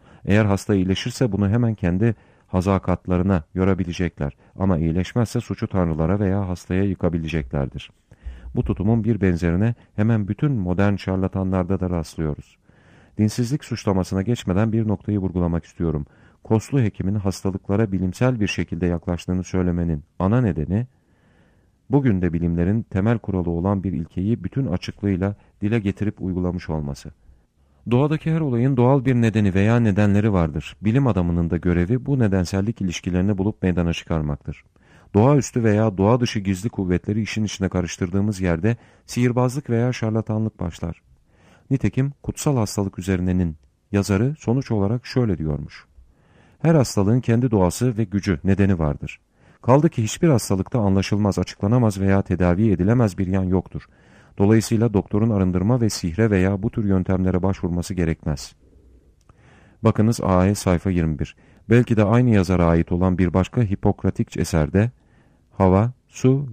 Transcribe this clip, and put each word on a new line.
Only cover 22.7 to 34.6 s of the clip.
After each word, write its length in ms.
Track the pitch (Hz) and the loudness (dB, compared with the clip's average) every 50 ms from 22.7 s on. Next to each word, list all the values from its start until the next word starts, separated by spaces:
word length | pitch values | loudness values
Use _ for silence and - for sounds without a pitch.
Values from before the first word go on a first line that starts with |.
| 107 117 - | 0 -2 -4
temel 360 | - - 92 95 113 120 110 | -4 -4 -2 0 0 0 -2
kuralı 320 | - - 95 92 85 85 | -2 -4 -4 -2 -2 -2
olan 340 | 85 85 87 98 101 98 87 | -2 -2 0 0 -2 -2 -2
bir 80 | 98 85 | -4 -4
ilkeyi 520 | - 82 - - 87 92 104 117 104 87 | -6 -6 -8 -6 -4 -2 -2 -2 -4 -4
bütün 220 | 95 - 135 135 | -6 -6 -4 -4
açıklığıyla 680 | 90 82 90 - - - - 98 101 98 87 95 101 101 - _ _ _ _ | -2 -4 -4 -6 -8 -10 -6 -2 -2 0 0 0 -2 -4 -6 _ _ _ _
dile 180 | 104 104 113 117 | -4 -2 -2 0
getirip 440 | 95 98 92 - 101 104 - - - | 0 -2 -4 -2 -4 -6 -4 -4 -6
uygulamış 480 | 95 90 92 90 90 87 90 - - | -6 -4 -2 -2 -4 -4 -6 -6 -6
olması. 400 | 78 78 76 71 71 - - 76 - _ _ - - _ _ _ _ _ _ _ _ _ - 107 | -6 -6 -6 -6 -10 -10 -14 -18 -20 _ _ -20 -20 _ _ _ _ _ _ _ _ _ -4 0
Doğadaki 420 | 120 123 147 147 156 151 - 160 160 | 0 2 2 2 0 -2 -2 -2 -2
her 80 | 165 | -2
olayın 360 | 160 139 120 117 123 139 139 | -2 -2 0 0 0 0 2
doğal 280 | 120 120 127 143 143 117 | 2 4 4 4 4 2
bir 100 | 131 127 | 2 2
nedeni 400 | 120 113 113 98 110 104 98 85 | 4 4 2 4 4 2 2 4
veya 260 | 98 101 110 117 120 | 4 4 4 4 4
nedenleri 520 | 117 107 95 101 104 101 98 104 104 113 98 | 4 2 4 4 4 4 4 4 2 2 2
vardır. 440 | 90 82 80 69 80 - - - - | 2 2 2 0 -4 -8 -8 -10 -6
Bilim 260 | 92 107 110 139 143 | -2 0 2 2 2
adamının 440 | 123 95 92 87 87 85 87 85 80 | 2 2 2 0 0 2 0 0 0
da 60 | 87 | 0
görevi 500 | 82 - 90 85 87 87 87 123 127 - | 0 0 2 2 2 2 2 0 -2 -2
bu 120 | 135 143 131 | -2 0 0
nedensellik 640 | 117 101 95 95 90 - - 98 98 110 117 - | 0 2 2 0 0 0 -2 -2 -2 -2 -4 -4
ilişkilerini 580 | 101 90 80 - - 92 90 90 92 104 104 95 | -4 -4 -4 -6 -6 -4 -2 0 0 0 0 0
bulup 240 | 95 107 107 _ - | 0 -2 -2 _ 0
meydana 300 | 92 87 87 85 85 80 | 0 0 2 0 0 -2
çıkarmaktır. 720 | - - - 85 80 76 73 73 - _ - 73 - | -4 -4 -4 -4 -2 -2 -2 -4 -6 _ -12 -14 -14